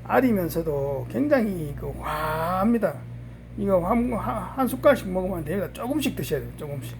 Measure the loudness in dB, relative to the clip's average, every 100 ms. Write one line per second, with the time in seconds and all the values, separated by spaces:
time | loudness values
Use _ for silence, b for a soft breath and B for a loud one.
0 | 4 4 4 2 0 -2 -2 0 -2 -2
1 | -4 -2 4 4 4 -2 -4 -6 -6 -6
2 | -4 -2 -2 -2 0 2 4 4 2 -2
3 | -10 B B B B -4 2 2 4 2
4 | 2 -2 -2 -4 -4 0 0 4 6 6
5 | 4 -2 -2 -4 -2 -2 -2 -6 -4 0
6 | 0 -2 -2 -4 -4 -10 -8 -8 -8 -12